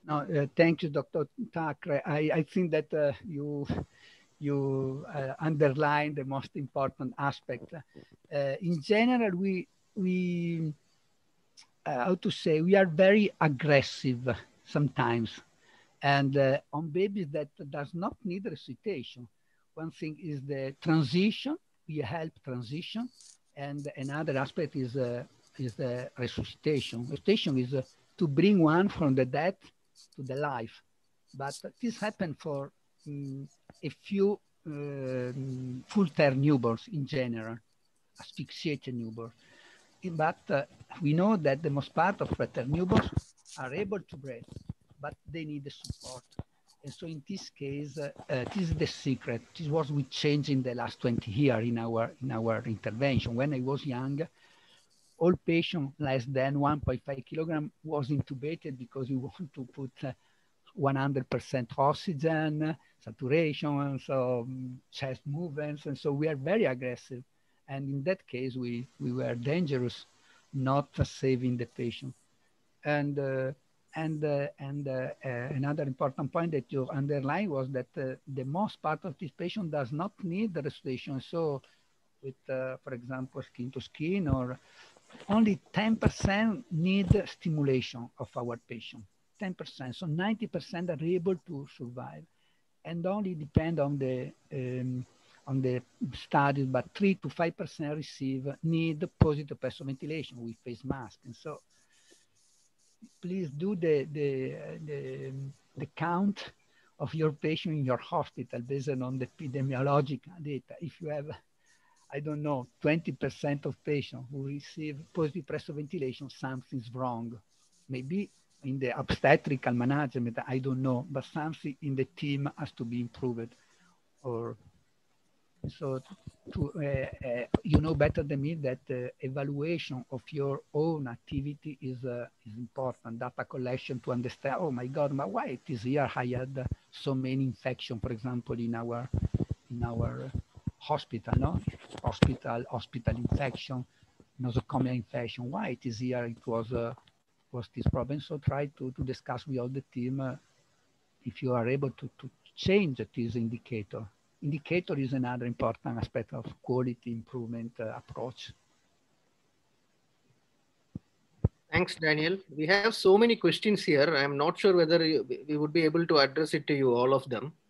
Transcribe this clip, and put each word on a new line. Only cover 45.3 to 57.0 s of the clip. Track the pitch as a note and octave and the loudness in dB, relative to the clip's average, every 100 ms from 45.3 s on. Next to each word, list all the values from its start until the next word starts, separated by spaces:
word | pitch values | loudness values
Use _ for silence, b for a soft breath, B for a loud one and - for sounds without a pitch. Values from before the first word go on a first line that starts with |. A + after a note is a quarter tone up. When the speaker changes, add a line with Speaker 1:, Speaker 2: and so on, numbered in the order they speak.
Speaker 1:
they | E3 D#3 | -10 -8
need | D3 | -8
the | C#3 | -10
support. | - - - - B2+ _ - - _ _ _ | -14 -14 -12 -12 -14 _ -18 -18 _ _ _
And | C#3+ | -16
so | - E3 | -12 -10
in | D#3+ - | -12 -10
this | G3 - | -10 -10
case, | _ C#3 C#3+ D3 C#3 | _ -8 -6 -8 -8
uh, | C#3+ - - | -10 -10 -4
uh, | C3+ B2 G3+ | -2 -2 -2
this | E3+ | 0
is | D#3 | 2
the | D#3+ | 0
secret. | - C#3+ B2+ - A#2 - - | 0 -2 -2 -2 -6 -6 -8
This | D#3 | 0
is | |
what | D#3 C#3+ | 0 2
we | D3 | 0
changed | C3+ - D3+ D3 D3 | -2 0 4 4 2
in | C3+ | 0
the | B2+ | 0
last | A#2+ A#2 - | -4 -6 0
twenty | B2+ A#2 - | 0 0 -2
years | G#2 C#3+ A2+ A#2+ | 4 6 6 2
in | A#2 | 0
our, | A#2 A2+ A#2 - | 0 0 0 -2
in | C3 | -4
our | A#2 A2+ A2 A#2 | 0 2 0 0
intervention. | G#2+ A2 G#2+ C#3 A#2+ A#2 A#2 | -4 -4 0 2 4 2 0
When | C#3+ | 0
I | C3+ | 0
was | B2+ C#3 D3 | -2 -2 -2
young, | B2 C3+ C#3+ - b b b b b b _ _ - | -4 -4 -4 -6 b b b b b b _ _ 2
all | E3 F#3 - | 4 4 2
patients | E3 E3+ F3 C#3 - | 2 2 -2 -4 -2
less | D3 C3+ B2 | 0 0 0
than | C3 C3+ C#3+ | 0 2 2
one | C#3+ D3 | 2 2
point | C3 B2+ | 0 -2